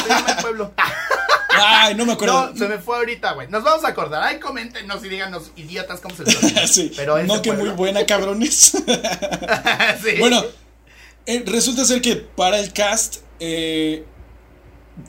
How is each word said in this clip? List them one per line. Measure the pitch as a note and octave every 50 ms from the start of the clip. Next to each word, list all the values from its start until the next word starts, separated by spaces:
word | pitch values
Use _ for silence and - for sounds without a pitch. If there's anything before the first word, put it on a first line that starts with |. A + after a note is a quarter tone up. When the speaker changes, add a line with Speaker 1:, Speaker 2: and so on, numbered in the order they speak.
| - A3
Speaker 1:
llama | B3 G#3+ - A3+ -
el | A#3 A#3
pueblo. | A#3 A3+ G#3+ G3+ G3 -
<laughs> | - F#3+ - - - - - - - - - - - - - - G3+ G#3
Speaker 2:
Ay, | G#3+ A3 A3 A3 G#3+ G#3
no | G#3+ A#3+
me | A#3 A3
acuerdo. | - G#3 A#3 B3+ C4 C4 B3+
Speaker 1:
No, | B3
se | A#3 G#3
me | G3+ G#3+ G3
fue | F3 A#3 A#3+
ahorita, | A#3 A#3 A#3 A#3 - A3 F#3+ D#3
güey. | C3+ B2+ C3
Nos | G3 A3 A#3+
vamos | D4 D#4+ D#4+ D#4
a | C4
acordar. | - G3 E3 D3 D3+ D#3 G3
Ay, | C#4 D4+ -
coméntenos | - C#4 C4 A#3 A3+ A#3 - A3+ G3+ G3 G3+ F#3+ -
y | G3
díganos, | F#3+ F#3+ G3 F#3+ F3+ E3 D3+ - -
idiotas, | F3 D3+ D#3 F3+ F#3+ F#3 F#3 F3 -
cómo | - F#3 F3+
se | E3+ -
les | G#3+ - - -
olvidó. | D4 - G3+
Speaker 2:
<laughs> | E3+
Sí, | D#3+ - F#3 D#3+ - -
Speaker 1:
Pero | C#3+ C#3+ D3 D3+
es | D#3+ F3
Speaker 2:
no | F#3 G#3+
Speaker 1:
el | G#3
Speaker 2:
que | - A3+
muy | G#3+ G3+
Speaker 1:
pueblo. | G3+ G#3 G3
Speaker 2:
buena, | F3 F#3 G3 G3 G3+ A3
cabrones. | - G#3 G3 F#3+ G3 G3+ G#3+ B3+ D4+ - - - -
<laughs> | - G4+ - - A#3+ - - A3 F3+ - G3+ - F3+ E3+ F3 -
Speaker 1:
<laughs> | G#3+ D#3 - A#3+ G#3+ - A3 A3 G#3 - G3
Sí. | A3 - G3+
Speaker 2:
Bueno, | A3+ B3 B3 A3 - - - - - - - _ _ - - - - - - _ _
eh, | - A#3 B3 A#3+
resulta | F#3 G#3 A#3 A3+ C4 A#3+ B3+ C4
ser | B3 B3+ B3
que | B3 A#3+ G3+
para | - - - - - F3+ F3+ G3+ G#3
el | G3+ - -
cast, | - G#3 G3+ G#3+ A3+ - - - - - - - -
eh, | E3 E3 D#3+ E3 D#3+ D#3+ D#3+ D#3 D#3 D#3 D#3 D#3 D#3 - - - - - - - - - - - - - - - - - - - -